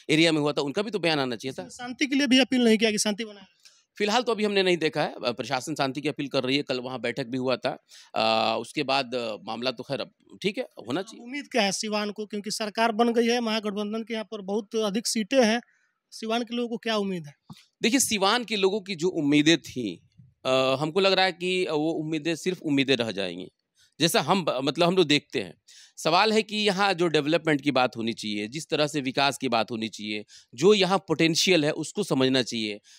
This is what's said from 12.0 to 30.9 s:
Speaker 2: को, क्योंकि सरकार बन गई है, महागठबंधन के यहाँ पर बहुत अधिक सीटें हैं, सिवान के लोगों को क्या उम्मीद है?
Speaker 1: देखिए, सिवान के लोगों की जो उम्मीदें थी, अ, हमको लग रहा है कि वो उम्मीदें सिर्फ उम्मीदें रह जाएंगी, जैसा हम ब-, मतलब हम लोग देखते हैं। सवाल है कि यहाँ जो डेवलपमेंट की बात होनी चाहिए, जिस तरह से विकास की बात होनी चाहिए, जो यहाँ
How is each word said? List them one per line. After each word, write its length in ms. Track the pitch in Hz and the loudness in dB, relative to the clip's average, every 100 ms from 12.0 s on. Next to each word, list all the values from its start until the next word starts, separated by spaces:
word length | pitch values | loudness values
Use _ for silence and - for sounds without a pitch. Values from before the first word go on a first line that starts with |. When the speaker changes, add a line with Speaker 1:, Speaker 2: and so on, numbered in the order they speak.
| 208 | -6
Speaker 2:
को, 160 | 202 214 | -8 -8
क्योंकि 240 | 208 208 | -8 -8
सरकार 420 | - 214 226 233 | -6 -6 0 0
बन 200 | 214 240 | 2 2
गई 140 | 233 233 | 4 2
है, 140 | 240 | 2
महागठबंधन 640 | 226 220 208 202 208 220 | 0 -2 -4 -4 -4 -6
के 120 | 226 | -6
यहाँ 140 | 220 214 | -8 -8
पर 100 | 214 | -10
बहुत 360 | 190 208 208 220 | -4 -4 -4 -2
अधिक 300 | 214 196 - | -2 -2 -2
सीटें 380 | 226 208 269 | -2 2 4
हैं, 160 | 214 233 - _ _ _ _ | 4 4 -4 _ _ _ _
सिवान 320 | - 220 233 | -12 -4 -4
के 120 | 233 240 | -4 -4
लोगों 120 | 240 | -4
को 80 | 233 | -6
क्या 200 | 226 220 | -2 -2
उम्मीद 300 | 196 180 143 | -2 -4 -8
है? 80 | - - - _ - | -18 -20 -20 _ -2
Speaker 1:
देखिए, 180 | 233 254 | 2 2
सिवान 440 | - 208 196 240 | 2 2 2 2
के 120 | 208 214 | 0 0
लोगों 240 | 190 208 | 0 0
की 140 | 185 | -6
जो 140 | 175 180 | -4 -2
उम्मीदें 500 | 165 143 147 151 170 | 0 4 4 6 4
थी, 420 | - 127 107 82 _ _ - _ | 2 -6 -6 -8 _ _ -20 _
अ, 320 | 131 131 131 135 | 0 2 2 0
हमको 220 | 156 180 | 0 2
लग 120 | 190 | 2
रहा 120 | 190 | 4
है 80 | 190 | 2
कि 340 | 170 180 185 175 | 0 -4 -2 -2
वो 220 | 151 160 | -2 -2
उम्मीदें 440 | 156 156 160 147 160 | -4 -4 -4 -4 -4
सिर्फ 260 | 185 180 | -4 -4
उम्मीदें 340 | 160 139 131 127 | 0 2 2 2
रह 160 | 117 | 0
जाएंगी, 380 | 95 92 87 - _ _ _ _ - | -4 -6 -8 -12 _ _ _ _ -2
जैसा 200 | 160 208 | 0 2
हम 240 | 143 190 | 2 0
ब-, 160 | 160 127 | 0 -2
मतलब 220 | 139 139 170 | -2 2 2
हम 100 | 185 | 4
लोग 100 | 151 | 4
देखते 340 | 143 - 131 | 2 0 -8
हैं। 140 | 92 - _ - - - | -8 -12 _ -20 -20 -6
सवाल 360 | 160 175 220 | 0 2 4
है 100 | 220 | 2
कि 140 | 220 214 | 0 0
यहाँ 380 | 208 185 202 | 0 2 0
जो 140 | 170 175 | 2 2
डेवलपमेंट 520 | 151 143 170 160 147 | 2 2 0 2 0
की 100 | 147 | 2
बात 260 | 127 127 113 | 2 2 0
होनी 160 | 113 | -4
चाहिए, 360 | 110 107 104 107 | -4 -4 -6 -6
जिस 200 | 151 - | -8 -4
तरह 180 | 147 147 | -2 0
से 140 | 147 | -2
विकास 380 | 131 131 139 127 | -4 0 0 0
की 100 | 135 | -2
बात 220 | 117 107 | 0 -2
होनी 180 | 117 110 | -4 -6
चाहिए, 360 | - 107 107 - - _ | -8 -8 -8 -10 -20 _
जो 200 | 113 180 | 2 4
यहाँ 240 | 208 180 | 6 4